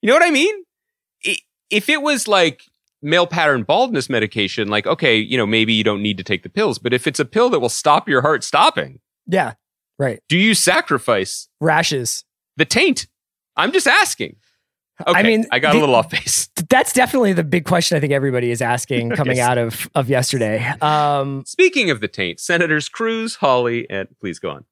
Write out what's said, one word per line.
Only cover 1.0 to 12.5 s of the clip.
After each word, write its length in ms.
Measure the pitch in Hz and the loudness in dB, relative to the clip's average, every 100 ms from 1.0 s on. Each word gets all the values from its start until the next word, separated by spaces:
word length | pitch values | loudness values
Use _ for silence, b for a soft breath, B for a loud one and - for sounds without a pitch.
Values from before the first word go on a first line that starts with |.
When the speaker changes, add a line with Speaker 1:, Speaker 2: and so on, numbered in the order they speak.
| _ _ | _ _
Speaker 1:
I, 120 | - 170 _ _ _ | -8 -8 _ _ _
if 180 | 208 202 | -2 0
it 140 | 302 | 0
was, 240 | 285 277 - | 0 -2 0
like, 340 | 202 165 127 _ _ _ _ | 2 2 0 _ _ _ _
male 240 | 147 170 175 | -2 0 0
pattern 340 | 170 156 135 | 0 2 2
baldness 460 | 104 165 254 185 127 | 2 0 2 -2 -2
medication, 580 | 127 107 110 101 - 104 | -2 -2 -2 -4 -2 -2
like, 180 | 107 101 | -2 0
okay, 280 | 127 147 110 | 0 2 2
you 180 | 110 127 | 0 -2
know, 100 | 104 | 0
maybe 260 | 113 110 | 2 2
you 120 | 113 | 2
don't 180 | 107 101 | 0 0
need 160 | 107 98 | -4 -6
to 60 | |
take 180 | 95 98 | -4 -6
the 60 | - | -6
pills. 300 | - 214 117 | -4 -2 -2
But 120 | - | -2
if 140 | - - | -2 -2
it's 140 | 143 | -4
a 40 | |
pill 240 | 143 214 247 | -4 0 0
that 100 | 185 | 0
will 80 | 120 | -2
stop 400 | - - 147 - | -2 2 2 2
your 140 | 135 | 0
heart 200 | 139 135 | 2 -2
stopping, 540 | - 143 254 - 73 - _ _ - | 0 2 2 2 -8 -10 _ _ -4
Speaker 2:
Yeah, 280 | 185 135 113 _ _ _ _ | -2 -2 -6 _ _ _ _
right. 220 | 139 110 _ | -4 -4 _
Speaker 1:
do 80 | 170 | 0
you 180 | 208 | 2
sacrifice 960 | 214 - 185 - 139 - 110 95 - - _ | 2 2 2 0 -4 0 -2 -2 -8 -14 _
Speaker 2:
Rashes. 640 | 156 156 165 143 117 - - _ _ | 0 0 0 -2 -6 -8 -12 _ _